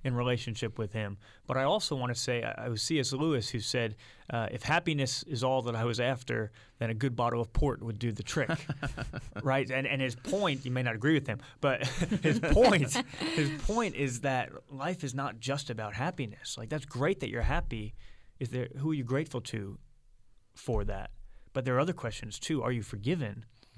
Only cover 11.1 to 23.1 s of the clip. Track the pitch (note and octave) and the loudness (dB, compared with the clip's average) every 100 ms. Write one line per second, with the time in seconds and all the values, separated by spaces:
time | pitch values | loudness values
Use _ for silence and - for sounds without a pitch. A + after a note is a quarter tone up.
11.1 | D#3 C#3+ G#2+ - - C#3+ C3 B2+ - F3 | 4 2 -6 -6 -2 2 2 0 -2 0
12.1 | G#3+ D#3+ - E3 - A#3+ F#3+ C3+ A#3+ - | 2 2 2 6 8 10 8 4 0 -2
13.1 | - D#4 E3 C#3+ D3+ - A3 A3 - C#3 | -4 -2 0 0 2 2 2 2 0 -2
14.1 | A#2+ C#3 C3 G2+ - - C#3 D3 F3+ C#3 | 0 0 0 0 -6 -14 -6 -4 -2 -4
15.1 | B2+ C#3 A2+ A#2 C#3+ - A2+ G#2+ G#2 D3 | -4 -4 -4 -2 -2 -2 -4 -4 -2 -2
16.1 | F3+ B2 - - - A2+ D3+ - B2 D3 | -2 -6 -8 -10 -8 -4 -6 -4 0 0
17.1 | G3 A#2+ A#2 A2+ D#3 F3 A#2 G#2+ - - | 0 -2 0 2 2 0 -2 -6 -8 -14
18.1 | - - - A#2+ B2 B2 C3+ D3+ D#3 A#2+ | -16 -16 -6 -4 -2 -4 -2 0 0 0
19.1 | C3 D#3 B2 - A2+ G2+ - - - - | 0 0 -4 -4 -6 -6 -10 -16 -20 -20
20.1 | - - - _ - - A2 G#2 F#2+ G#2+ | -20 -20 -20 _ -12 -2 0 2 -2 -6
21.1 | - - - - C3+ B2+ B2+ D#3+ F3 A#2+ | -12 -16 -18 -8 -4 2 2 2 0 -4
22.1 | - A2+ G2+ - D#3 A#2 B2 G#2 G#2+ G#2 | -6 -8 -8 -2 0 0 -2 -4 -4 -2